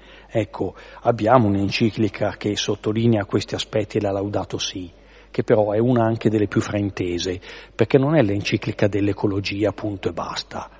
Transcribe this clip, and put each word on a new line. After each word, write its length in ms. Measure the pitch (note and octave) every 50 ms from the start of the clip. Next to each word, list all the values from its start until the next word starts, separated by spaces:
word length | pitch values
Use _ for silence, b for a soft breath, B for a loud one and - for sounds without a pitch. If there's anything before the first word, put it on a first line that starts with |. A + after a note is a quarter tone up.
| B B B B B
Ecco, 460 | B - A#2 G#2+ - - - G2 F2+ - B B B B B
abbiamo 440 | B A#2+ A#2+ G#2 G#2 G#2+ B2+ C3 A2
un'enciclica 920 | G2+ G2 G2 G2+ F#2+ - - A#2+ G#2+ - A#2+ A2 G2+ - - G#2+ G2 -
che 180 | - - G#2 G2+
sottolinea 680 | - - - G#2 - - A2 G#2 A2+ A2+ A#2+ A2+ G#2 G2
questi 280 | - - G#2 - - -
aspetti 440 | F#2+ - - - A2 G2 - -
e 40 | A2
la 80 | G#2 G2
Laudato 480 | G2 G2 G2+ G#2 G2+ G2 F#2 - -
Si, 340 | F#2+ - - - F#2+ F2+ F2 - b b b b b b b
che 140 | - - A#2+
però 300 | - B2 G#2+ G#2 G#2 G2+
è 40 |
una 280 | A2 A#2 B2+ B2+ A#2 A2+
anche 220 | A2+ A2+ A2 -
delle 200 | A2 G#2+ G#2+ G#2
più 120 | G2 - A2
fraintese, 800 | - - - G#2 G2+ G2 - - F#2+ F2 F2 F2 F2+ F#2+ F2+ F#2 B B B B B B B
perché 240 | - A#2 - - C3+
non 160 | C3+ C#3+ E3
è 80 | D#3 A#2
l'enciclica 640 | G2 G2+ G2+ F#2 - A#2 G#2+ - A2+ - - A2
dell'ecologia, 840 | G2+ G2+ G2+ G2+ G2+ G2 - - G#2+ G2 G2+ F#2+ - G2+ G2 G#2 G2+
punto 380 | F#2+ - - G#2+ G2+ F#2+ - A2+
e 20 |
basta, 600 | - - - - - - - - - - - - -